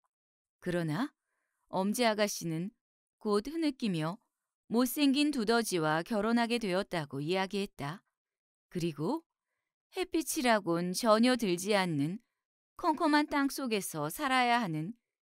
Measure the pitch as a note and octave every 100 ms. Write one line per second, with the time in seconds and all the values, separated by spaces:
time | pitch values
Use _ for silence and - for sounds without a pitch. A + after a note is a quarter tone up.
0 | _ _ _ _ _ _ - F3 E3 D3
1 | C#4+ _ _ _ _ _ _ F3+ G3 A3+
2 | A#3 G#3+ G#3 - E3+ D#3+ F#3+ - _ _
3 | _ _ G#3+ G3+ G#3 E4 D#4 C4 A3 E3+
4 | D#3 F3 _ _ _ _ - A3+ B3 -
5 | C#4+ C4 D4 C#4+ G3+ A#3 A3+ F3+ D#3 D#3
6 | E3+ A3+ G#3+ A#3 A#3 A#3+ A3 F3 G#3 F3
7 | C#3+ C#3 D3 F#3 F#3+ G3 G3+ - C#3+ F3+
8 | _ _ _ _ _ _ _ F3+ E3+ D3
9 | D#3+ D#4+ - _ _ _ _ _ _ -
10 | F4+ E4 D4+ - B3 A3 F#3 E3+ F3+ F3+
11 | A#3 G#3+ B3 B3 A3 F3 F#3+ G#3 F#3 D3+
12 | D3 G3 - _ _ _ _ - F4+ D4+
13 | E4 D4 D4+ D4 C#4 - C4+ G#3+ - D#3+
14 | D3 - C#4+ B3+ A#3+ A#3+ G#3 D#3 D#3+ -
15 | _ _ _